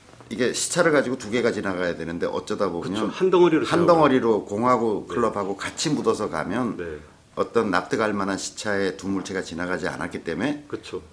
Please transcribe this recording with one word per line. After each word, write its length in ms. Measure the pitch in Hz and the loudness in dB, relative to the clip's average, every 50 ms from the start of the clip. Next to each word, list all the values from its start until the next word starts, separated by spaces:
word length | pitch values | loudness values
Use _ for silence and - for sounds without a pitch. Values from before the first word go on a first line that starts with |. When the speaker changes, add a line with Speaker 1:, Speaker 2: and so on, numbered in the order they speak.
| - - - - - - | -20 -20 -20 -20 -14 -10
Speaker 1:
이게 220 | 233 - 131 110 | -4 -2 -2 0
시차를 380 | - - - - - 175 165 165 | 0 -2 -4 -2 0 2 2 4
가지고 260 | 151 139 113 123 131 | 4 4 2 2 -2
두 140 | - 104 104 | -6 -6 -2
개가 220 | 110 123 110 117 | -2 2 2 2
지나가야 420 | 95 107 98 98 92 87 90 87 82 | 0 0 -2 -4 -2 0 0 -2 -2
되는데, 320 | 80 80 82 85 85 - | -2 -4 -6 -4 -4 -4
어쩌다 440 | - - - - - 104 98 104 92 | -2 -2 -4 -4 -4 -4 -2 -2 -2
보면 200 | 85 85 - 85 | -2 -4 -6 -4
Speaker 2:
그쵸. 140 | 95 107 117 | -4 -4 -4
한 240 | 98 - - 185 190 | -4 -2 0 0 4
덩어리로 300 | 185 175 175 170 160 143 | 6 6 6 6 6 2
Speaker 1:
한 60 | 117 | 0
Speaker 2:
지나가요. 200 | - 160 170 175 | 2 2 4 6
Speaker 1:
덩어리로 580 | 170 175 165 151 135 131 127 107 117 110 98 - | 6 6 8 6 6 6 4 4 4 2 2 2
공하고 600 | - 101 104 117 123 127 113 117 113 101 78 69 - | -2 -2 0 2 4 4 4 2 0 0 -2 -4 -4
Speaker 2:
네. 60 | - | -2
Speaker 1:
클럽하고 420 | 123 117 110 101 104 98 95 98 | 0 0 0 0 -2 -4 -4 -4
같이 340 | - - - - - - 160 | -6 -6 -10 -6 -4 -2 0
묻어서 380 | 147 120 98 113 107 95 107 87 | 0 0 2 2 2 2 0 -2
가면 480 | 80 80 76 82 95 120 127 107 78 | -2 -4 -4 -2 -2 -2 -2 -2 -4
Speaker 2:
네. 220 | 85 87 82 76 76 - - - - _ _ - | -6 -8 -8 -8 -12 -14 -18 -20 -20 _ _ -4
Speaker 1:
어떤 340 | 90 98 - - 117 107 104 | -4 -2 0 2 0 2 4
납득할 420 | 87 92 92 - - 110 110 107 | 2 0 0 0 -2 0 0 0
만한 240 | 101 101 95 98 95 | 0 -2 -2 -2 -4
시차에 600 | 90 - - - - - 107 101 98 98 92 90 - | -4 -6 -8 -10 -8 -4 -2 0 0 0 -2 -2 -4
두 100 | 90 98 | -4 -4
물체가 320 | 98 95 87 - 95 95 | -4 -4 -4 -4 -6 -6
지나가지 480 | 85 - 82 82 90 90 92 82 87 85 | -6 -6 -6 -6 -4 -2 -2 -2 -2 -4
않았기 360 | 67 64 80 85 - 78 - | -4 -4 -8 -6 -8 -8 -6
때문에 400 | 82 82 82 113 147 147 147 - - | -4 -4 -2 -2 -2 -2 -4 -8 -10
Speaker 2:
그쵸. 320 | - - - - - 87 - - | -12 -10 -10 -10 -10 -10 -10 -4